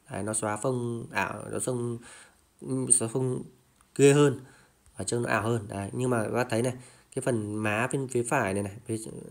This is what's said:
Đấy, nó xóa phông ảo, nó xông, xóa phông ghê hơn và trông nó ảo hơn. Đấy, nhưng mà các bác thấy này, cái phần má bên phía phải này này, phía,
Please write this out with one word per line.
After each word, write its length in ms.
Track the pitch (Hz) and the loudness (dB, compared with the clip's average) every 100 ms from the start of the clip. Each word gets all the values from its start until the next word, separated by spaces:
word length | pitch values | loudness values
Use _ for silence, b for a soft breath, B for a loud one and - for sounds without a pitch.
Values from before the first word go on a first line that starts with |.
| - | -10
Đấy, 120 | 95 | -6
nó 100 | 101 | -4
xóa 240 | 110 107 104 | -2 -2 -2
phông 500 | 135 123 120 117 - | -2 -2 -4 -6 -6
ảo, 340 | 104 95 107 - | -4 -2 -4 -8
nó 80 | 104 | -6
xông, 380 | 127 123 120 117 B B B B _ _ 139 131 127 | -2 -2 -2 -6 B B B B _ _ -6 -4 2
xóa 140 | - 117 | 2 2
phông 360 | 131 131 135 - - _ _ _ - | 0 -2 -2 -8 -16 _ _ _ 6
ghê 180 | 139 | 8
hơn 260 | 143 147 123 B B B B - - | 10 6 4 B B B B -20 -8
và 80 | 95 | -4
trông 160 | 120 | -2
nó 60 | 117 | 2
ảo 120 | 110 | 2
hơn. 260 | 110 117 101 | 2 0 -2
Đấy, 220 | 98 98 | -6 -6
nhưng 160 | 123 127 | -2 0
mà 140 | 120 | 0
các 80 | 107 | 0
bác 180 | 113 123 | 0 0
thấy 120 | 113 | 0
này, 120 | 123 127 B B B 135 | 0 -4 B B B -4
cái 60 | |
phần 340 | 139 117 104 107 | -2 0 -2 -2
má 320 | 107 104 127 | -2 0 0
bên 160 | 139 127 | -2 -2
phía 160 | 120 | -2
phải 300 | 117 143 98 | 0 0 2
này 100 | 98 | 0
này, 100 | 101 101 - | -4 -8 -6
phía, 120 | 110 - - - | -6 -6 -14 -10